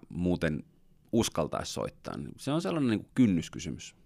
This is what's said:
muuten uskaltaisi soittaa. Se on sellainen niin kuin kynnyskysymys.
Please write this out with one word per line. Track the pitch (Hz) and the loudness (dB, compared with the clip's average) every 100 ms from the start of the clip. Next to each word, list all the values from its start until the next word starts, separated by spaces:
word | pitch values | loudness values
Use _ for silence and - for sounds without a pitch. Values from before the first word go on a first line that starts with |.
| - | -6
muuten | - 87 87 82 76 - _ _ - _ | -2 0 2 0 -2 -6 _ _ -20 _
uskaltaisi | 117 107 - 73 - - | 2 2 0 -2 -2 -6
soittaa. | - - - - - 67 - | -4 -6 -8 -10 -10 -10 -8
Se | - | -2
on | 156 | -2
sellainen | 190 170 127 | 0 0 2
niin | 104 | 2
kuin | - | 0
kynnyskysymys. | - 120 87 - - - 58 - - | 4 6 6 0 -6 -8 -8 -12 -20